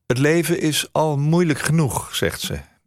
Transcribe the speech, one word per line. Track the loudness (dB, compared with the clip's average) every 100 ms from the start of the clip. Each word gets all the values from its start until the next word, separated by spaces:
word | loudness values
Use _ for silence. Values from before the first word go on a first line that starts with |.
| -4
"Het | 0
leven | 2 2 0 0
is | 0 -2 -2
al | 0 0 0
moeilijk | 2 2 2 0
genoeg," | 0 2 0 -2 -8
zegt | -4 -4 -4
ze. | -8 -8 -12 _